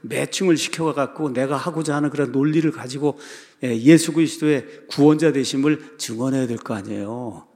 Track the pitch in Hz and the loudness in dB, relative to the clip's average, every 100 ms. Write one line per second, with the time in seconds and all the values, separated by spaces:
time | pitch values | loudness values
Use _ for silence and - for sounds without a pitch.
0 | 123 147 143 - 190 160 - - 160 143 | -8 -6 -6 -2 2 2 0 -4 -2 -2
1 | 135 - 151 123 135 143 156 160 156 147 | -4 -4 -4 -2 -2 -2 -4 -4 -2 -2
2 | 147 143 135 135 143 156 160 - 120 139 | -2 -2 -2 0 2 2 0 -4 -10 -4
3 | 147 139 - - - _ 127 117 123 165 | -4 -4 -14 -20 -20 _ -4 2 8 8
4 | 165 160 156 - 151 143 - - - - | 6 0 0 0 0 0 -4 -20 -12 4
5 | 147 151 160 139 123 139 143 151 - - | 6 6 4 2 -2 0 0 0 -4 -12
6 | - 113 131 131 127 113 - 113 95 104 | -10 -4 -2 -2 -2 -6 -6 -8 -6 -8
7 | 101 117 123 - - | -8 -8 -10 -14 -20